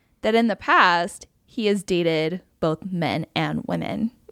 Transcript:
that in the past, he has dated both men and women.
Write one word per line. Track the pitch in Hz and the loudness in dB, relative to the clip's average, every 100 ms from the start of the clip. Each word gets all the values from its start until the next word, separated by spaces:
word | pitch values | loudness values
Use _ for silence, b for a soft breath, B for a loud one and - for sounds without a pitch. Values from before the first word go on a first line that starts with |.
| _ _ | _ _
that | 214 | 0
in | 226 226 | 2 2
the | 190 | 0
past, | - 349 190 175 180 - - _ | 2 4 6 4 0 -8 -20 _
he | _ - 208 | _ -4 0
has | 202 | 0
dated | - 180 170 160 156 180 - _ | 0 0 2 0 0 -4 -10 _
both | 165 160 190 | -2 -2 -4
men | 180 151 117 - - | -4 -2 -2 -4 -4
and | 151 156 - | -4 -4 -4
women. | 175 - - 226 - - | -6 -4 -4 -6 -6 -4